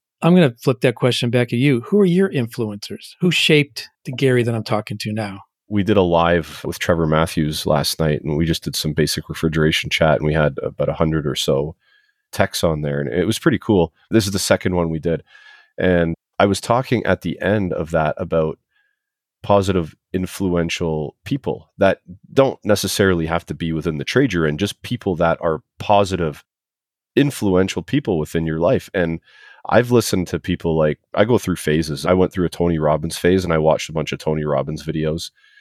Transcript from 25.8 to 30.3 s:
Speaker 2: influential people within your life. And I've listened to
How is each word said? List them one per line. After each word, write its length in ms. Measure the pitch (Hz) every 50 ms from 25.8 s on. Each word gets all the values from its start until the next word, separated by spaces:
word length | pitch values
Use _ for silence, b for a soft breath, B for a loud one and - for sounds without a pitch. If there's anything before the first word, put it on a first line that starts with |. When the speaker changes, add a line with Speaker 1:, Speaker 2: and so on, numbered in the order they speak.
| - - 104 101 101 90 95 85 85 76 71 - - _ _ _ _ _ _ _ _ _ _ _ _ _ -
Speaker 2:
influential 640 | 131 139 143 - - 104 101 92 90 95 95 - -
people 360 | 87 - - 92 - - 92 78
within 280 | 76 - - 85 82
your 120 | 80 80 80
life. 300 | 82 98 131 90 - - -
And 260 | 95 87 82 82 82 B B B B B B B B B
I've 240 | - - 110 123 120
listened 360 | 123 113 - - - 92 85
to 120 | -